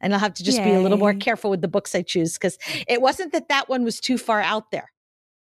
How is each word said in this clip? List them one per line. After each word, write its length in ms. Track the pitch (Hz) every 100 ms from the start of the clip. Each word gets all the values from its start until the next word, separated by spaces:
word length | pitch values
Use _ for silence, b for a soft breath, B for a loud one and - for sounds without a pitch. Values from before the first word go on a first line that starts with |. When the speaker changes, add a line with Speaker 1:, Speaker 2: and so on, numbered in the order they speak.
Speaker 1:
and 120 | 190
I'll 60 | 202
have 140 | 208 -
to 80 |
just 180 | 180 247
be 80 | 208
a 60 | 190
little 180 | 190 202
more 140 | 208
Speaker 2:
Yay. 60 | 202
Speaker 1:
careful 300 | 233 214 214
with 120 | 190
the 60 | 170
books 260 | 202 - 180
I 60 |
choose, 340 | 175 180 165 -
'cause 200 | 185 - B B B
it 140 | 240
wasn't 300 | 262 302 349
that 160 | 330 247
that 180 | 277 -
one 140 | 262
was 160 | 233 -
too 180 | - 247
far 220 | - 214
out 300 | 175 214 -
there, 200 | 170 - _ _ _ _ _